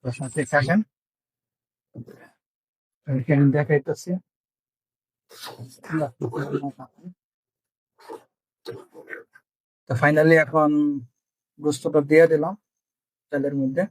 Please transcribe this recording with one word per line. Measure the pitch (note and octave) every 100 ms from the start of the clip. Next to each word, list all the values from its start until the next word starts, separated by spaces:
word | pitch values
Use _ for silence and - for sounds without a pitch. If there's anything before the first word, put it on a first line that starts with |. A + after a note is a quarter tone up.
তো | B2+ B2
সাথে | C3+ - C#3
থাকেন, | C#3+ C3+ F#3+ G#3+ _ _ _ _ _ _ _ _ _ _ - - - - _ _ _ _ _ _ _ -
এখানে | C3 B2+ C#3+ C#3 C#3+
দেখাইতেছি। | D3 D3 D3+ - - F3+ _ _ _ _ _ _ _ _ _ _ _ - - - A#2+ - - D#3+ C#3 _ C3+ D3+ C#3+ C#3+ - - C3 _ F3+ - _ _ _ _ _ _ _ _ - - _ _ _ _ - - - D#3+ - - - _ _ _ _ _ -
তো | B2
finally | D3 D#3 D#3+ E3 D3
এখন | D#3 D3+ D3 D3 C#3+ A#2+ _ _ _ _ _
গোস্তটা | D3+ D3 E3 D3+ C#3+
দিয়ে | D#3 E3
দিলাম | D#3 D#3+ G3+ _ _ _ _ _ _ _
চালের | C#3+ C#3 C#3+
মধ্যে। | C3+ C3+ G3